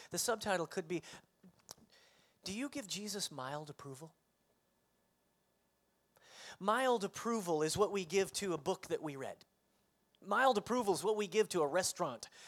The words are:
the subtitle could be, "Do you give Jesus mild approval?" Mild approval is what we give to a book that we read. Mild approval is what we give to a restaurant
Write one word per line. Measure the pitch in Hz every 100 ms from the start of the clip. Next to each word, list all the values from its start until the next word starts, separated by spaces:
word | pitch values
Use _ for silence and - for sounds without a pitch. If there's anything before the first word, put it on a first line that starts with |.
| -
the | 175
subtitle | - 226 214 185 160
could | - 165
be, | 175 - - _ _ 185 _ - - - - - _ _ _
"Do | 185
you | 202 285
give | 285 202
Jesus | 180 208 202 -
mild | 143 127 147 151
approval?" | 143 139 135 160 _ _ _ _ _ _ _ _ _ _ _ _ _ _ _ _ _ _ _ _ _ - - - -
Mild | 190 226 262 240
approval | 196 - 233 226 175 156
is | 156 170
what | 202
we | 196
give | 170 196 185
to | - 196
a | 160
book | 143 185 -
that | 165
we | 156 139
read. | 120 - - _ _ _ _ _ _ _ 185
Mild | 208 262 214
approval | - 247 208
is | 165
what | 180 214
we | 202
give | 196 208
to | 175
a | 147
restaurant | 170 180 - 165 117 - -